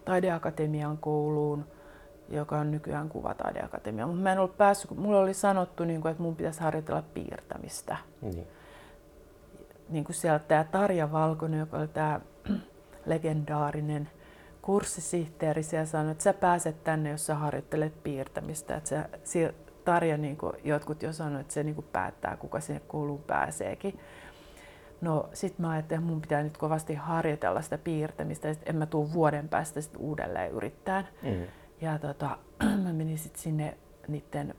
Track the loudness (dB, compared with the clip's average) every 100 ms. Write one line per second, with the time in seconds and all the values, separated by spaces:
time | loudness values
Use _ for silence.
0 | 2 4 4 2 -2 0 0 2 0 -2
1 | 0 2 4 2 2 0 -6 -14 -20 -20
2 | -20 -20 -6 -4 0 0 0 -2 -2 -4
3 | -4 -4 -4 -2 -2 -2 -6 -6 -6 -4
4 | -2 2 2 4 2 6 6 6 0 -2
5 | 4 6 6 4 4 4 2 0 0 2
6 | 0 0 -2 0 -4 0 0 0 -2 -2
7 | -2 -8 -8 -10 -10 -10 -8 -10 -6 -8
8 | -8 -10 -6 -6 -8 -16 -20 -20 -20 -20
9 | -20 -20 -20 -20 -20 -20 -20 -20 -6 -4
10 | -2 0 4 2 6 4 4 2 4 4
11 | 2 2 2 2 0 0 -2 -2 -2 0
12 | 0 0 -6 -12 -4 -4 -4 -20 -20 -12
13 | -2 0 2 0 0 0 0 0 -2 -2
14 | -4 -10 -20 -20 -20 -8 2 2 2 -6
15 | -2 -2 -2 0 0 2 0 0 0 0
16 | 0 4 4 6 6 4 2 -2 0 2
17 | 0 -2 -2 0 0 -2 -2 0 0 -2
18 | -6 -4 -4 -6 -6 -8 -4 -6 -2 -2
19 | -2 -8 -2 2 2 0 -18 -4 2 4
20 | 4 2 0 -4 -6 -4 0 0 0 -4
21 | -4 -4 -4 -4 -4 -2 -2 -4 -2 -2
22 | -2 -2 -4 -4 -6 -6 -4 -8 -6 -4
23 | -4 -4 -2 0 0 -2 -6 -4 -6 -8
24 | -18 -18 -18 -20 -20 -20 -20 -20 -20 -6
25 | 0 0 -2 -4 -4 -2 0 0 0 0
26 | 0 -2 2 2 0 -2 0 0 0 -4
27 | 0 2 2 2 2 2 -2 -4 -2 0
28 | -2 -4 -6 -2 -4 -4 -2 0 2 0
29 | 0 4 4 4 0 -2 0 -6 -8 -6
30 | -6 -4 -2 -2 -2 -2 -6 -6 -2 -2
31 | -2 -8 -2 -2 -4 -10 -20 -6 -2 -2
32 | -4 -4 -4 -6 -12 2 2 4 2 0
33 | -2 -2 -6 -8 -2 0 -2 -6 -20 -14
34 | -8 -8 -4 -4 -4